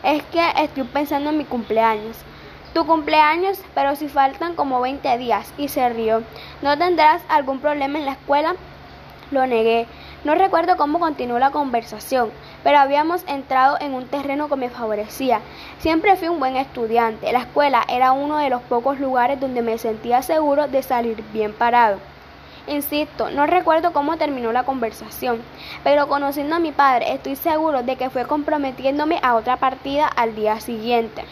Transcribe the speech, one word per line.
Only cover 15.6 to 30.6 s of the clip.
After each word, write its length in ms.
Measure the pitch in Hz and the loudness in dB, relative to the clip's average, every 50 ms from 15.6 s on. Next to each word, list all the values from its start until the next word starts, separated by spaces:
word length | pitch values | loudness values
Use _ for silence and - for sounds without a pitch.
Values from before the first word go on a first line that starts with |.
| - - - - | -18 -18 -18 -4
Siempre 400 | - 320 320 320 320 415 381 359 | -2 0 0 2 4 4 2 4
fui 100 | 349 320 | 2 -2
un 120 | 349 320 | -2 0
buen 180 | 269 262 262 262 | -2 -2 0 -2
estudiante. 760 | 277 269 - 254 233 220 226 233 233 226 220 214 - - | -4 -4 -4 -6 -4 0 2 2 2 2 -2 -4 -4 -2
La 80 | - 247 | 0 0
escuela 460 | 240 - - 285 285 285 269 233 - - | -2 -2 0 2 2 4 4 2 2 2
era 240 | - 247 254 254 | 0 2 4 4
uno 260 | 262 269 285 294 302 302 | 4 2 0 -2 -2 0
de 120 | 294 277 | 0 0
los 120 | 254 247 240 | 0 -2 -2
pocos 360 | - 247 240 233 269 285 269 | -2 -2 0 0 0 -2 -2
lugares 400 | 277 262 254 247 240 247 269 - | -2 0 2 2 2 2 0 -2
donde 220 | 269 269 254 247 | -2 -4 -2 -2
me 160 | 233 233 226 226 | -2 -2 -2 -2
sentía 440 | - 233 214 220 - 240 240 247 | -4 -4 -6 -4 -2 0 0 0
seguro 460 | 262 - 330 311 311 294 285 277 294 277 | 2 2 0 0 2 2 2 2 2 2
de 160 | 262 269 262 | 0 -2 0
salir 400 | - 262 240 233 233 226 214 214 214 | 0 -2 0 0 -2 -4 -6 -10 -10
bien 220 | 214 220 214 208 214 | -4 -4 -4 -4 0
parado. 460 | - 240 240 240 240 240 220 196 190 - - - - - - - - - - - - - - | 0 0 4 6 6 4 4 2 0 -6 -18 -20 -20 -20 -20 -20 -20 -20 -20 -20 -18 -10 -6
Insisto, 600 | 294 294 285 - 294 294 302 294 - - - - | -4 -4 -4 -2 -2 -2 -4 -4 -4 -6 -6 -4
no 160 | - 277 285 | 0 0 2
recuerdo 480 | 302 349 359 349 339 320 320 339 349 339 | 2 2 2 4 4 2 4 4 2 0
cómo 240 | 294 285 294 330 320 | 0 0 0 -2 -2
terminó 340 | 302 294 285 254 240 226 | -2 -2 -2 -4 -4 -2
la 120 | 226 247 254 | -2 0 0
conversación, 760 | 262 269 262 233 220 214 - 220 214 - - - 254 233 226 233 - - - - - - - - | -2 -2 -2 -4 -4 -6 -8 -16 -16 -12 -6 -4 -4 -4 -4 -6 -14 -18 -18 -16 -16 -16 -2 2
pero 260 | - 285 294 285 285 | 4 4 4 4 2
conociendo 460 | 294 285 285 277 285 294 285 285 320 339 | 0 -2 -2 -2 -4 -4 -4 -2 0 0
a 20 | |
mi 140 | 339 311 277 | 0 -2 2
padre, 400 | - 285 269 262 240 - - 262 | 4 4 4 4 4 2 0 -4
estoy 240 | 269 - 269 269 269 | -4 -4 -6 -8 -4
seguro 460 | - 339 311 311 311 320 302 262 240 | -2 0 0 2 2 2 0 0 0
de 120 | 247 262 | -2 -4
que 140 | 254 254 262 | -2 -4 -4
fue 160 | - 262 240 | -2 -4 -2
comprometiéndome 960 | - 294 302 294 320 302 302 285 269 254 247 254 269 277 294 294 302 339 320 | -2 -2 -2 0 0 0 0 0 -4 -6 -2 -2 -2 0 0 0 0 0 2
a 140 | - 254 240 | 2 2 2
otra 220 | 226 220 247 254 247 | 2 2 0 0 2
partida 500 | - 262 262 262 - 277 277 285 302 294 | 0 -2 -2 -2 -8 -4 0 0 0 2
al 280 | - - 233 226 220 | 2 0 0 0 0
día 240 | 214 214 214 214 | -2 0 0 0
siguiente. 640 | 220 | -2